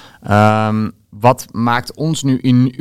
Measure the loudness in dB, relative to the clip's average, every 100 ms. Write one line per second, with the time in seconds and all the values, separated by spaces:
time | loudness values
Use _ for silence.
0 | -20 -12 0 2 4 2 0 -2 -4 -10
1 | _ -2 0 0 -4 -4 -2 -2 -4 -8
2 | -6 -4 -2 -2 2 2 2 0